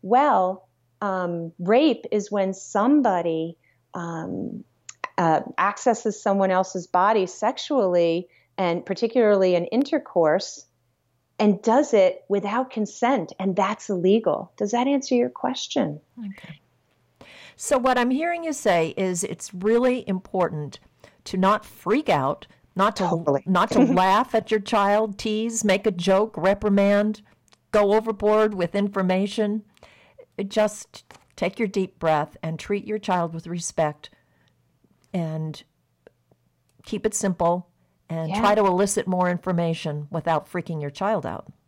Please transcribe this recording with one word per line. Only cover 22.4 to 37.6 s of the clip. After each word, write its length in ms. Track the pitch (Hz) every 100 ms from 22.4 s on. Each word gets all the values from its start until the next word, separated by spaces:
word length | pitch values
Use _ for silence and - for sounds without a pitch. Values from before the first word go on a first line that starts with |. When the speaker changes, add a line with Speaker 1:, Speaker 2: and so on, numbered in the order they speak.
| - _ _ -
Speaker 2:
not 200 | 202 202
to, 100 | 180
Speaker 1:
Totally. 340 | 165 151 139 -
Speaker 2:
not 240 | 185 202
to 80 | -
Speaker 1:
<laughs> 240 | 262 180
Speaker 2:
laugh 320 | 185 202 247 220
at 160 | -
your 80 | 214
child, 580 | 202 220 202 208 220 202
tease, 460 | 220 214 226 226
make 240 | 208 185 214
a 40 |
joke, 440 | 175 170 190 220 -
reprimand, 840 | 180 202 214 202 196 202 214 214 _ _ _ _ _
go 220 | 214 208
overboard 600 | 214 226 208 208 214 214
with 220 | 202 175 202
information. 880 | 202 202 185 185 202 208 208 214 - _ - _ _ _ - - 202
Just 560 | 214 214 208 - - _ - _ -
take 220 | 175 -
your 100 | 220
deep 300 | 196 185 _
breath 400 | 165 151 156 -
and 160 | 165 160
treat 260 | - 202 208
your 140 | 214
child 340 | - 180 170
with 140 | 165 165
respect 640 | 175 - - 151 147 - _ _ _ _ _ _ _ _ _ _
and 500 | 180 160 156 156 156 - _ _ _ - _ _ _ _ _ _ _
keep 220 | - 214 220
it 80 |
simple 540 | - 196 180 170 175